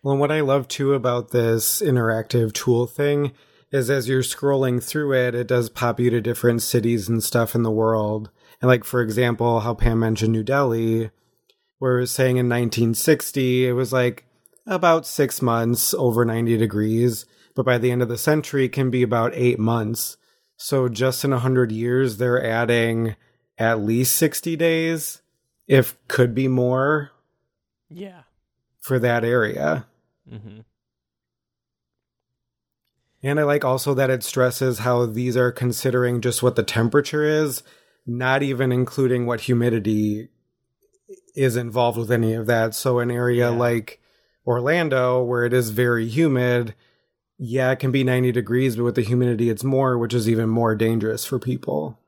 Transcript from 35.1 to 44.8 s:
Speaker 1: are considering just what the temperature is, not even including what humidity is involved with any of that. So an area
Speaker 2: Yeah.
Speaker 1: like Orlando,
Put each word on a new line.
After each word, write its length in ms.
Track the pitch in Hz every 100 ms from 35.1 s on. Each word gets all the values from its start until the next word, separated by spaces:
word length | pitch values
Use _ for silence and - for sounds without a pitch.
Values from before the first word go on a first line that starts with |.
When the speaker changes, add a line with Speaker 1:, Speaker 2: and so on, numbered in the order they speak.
| 110 123 120
Speaker 1:
are 140 | 123
considering 720 | 120 123 117 131 123 123 123
just 220 | 123 117
what 140 | 123 110
the 60 |
temperature 640 | 104 113 117 147 143 151
is, 380 | 151 156 151 127 - _ _ _ -
not 360 | 120 127 135
even 280 | 143 127 131
including 560 | 123 127 - 131 123 120
what 160 | 117
humidity 840 | - 120 120 113 104 107 107 104 110 _ _ _ _ _ _ _ _ 392 _
is 220 | - 135 117
involved 420 | 117 117 120 117
with 140 | 110
any 220 | 120 113
of 120 | 113 113
that. 280 | 117 113
So 240 | - 131 123
an 100 | 120
area 400 | 120 123 120 120
Speaker 2:
Yeah. 60 | 120
Speaker 1:
like 440 | 120 120 110 - _ _ _ _ -
Orlando, 760 | 120 127 170